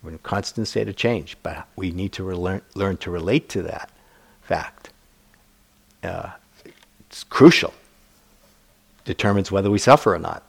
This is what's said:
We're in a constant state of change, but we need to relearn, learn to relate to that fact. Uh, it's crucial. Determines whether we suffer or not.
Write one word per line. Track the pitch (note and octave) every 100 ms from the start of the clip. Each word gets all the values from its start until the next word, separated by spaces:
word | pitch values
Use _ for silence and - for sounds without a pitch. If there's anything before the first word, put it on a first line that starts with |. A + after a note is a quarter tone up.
We're | -
in | D#2+
a |
constant | - G#2 G#2 - G#2+
state | - G#2
of | G2
change, | A#2 A2+ D2+ -
but | E2 D#2 - -
we | F#2
need | F2 G2
to | -
relearn, | F#2+ F2+ F2+ F#2+ - -
learn | G2 F#2
to | -
relate | F2 E2 C#3 -
to | G#2
that | E2 - - _ _ _ _ _
fact. | - E2 - - - _ _ _ _ _ _ _ _ _ _ _
Uh, | - F2 E2+ - _ _ - - _ _ -
it's | -
crucial. | - - D3 - - - _ _ _ _ _ _ _ _ _ _ _ _ -
Determines | G2+ G#2 G2+ F#2+
whether | G2 G2
we | G2+
suffer | - D3 -
or | F2
not. | - -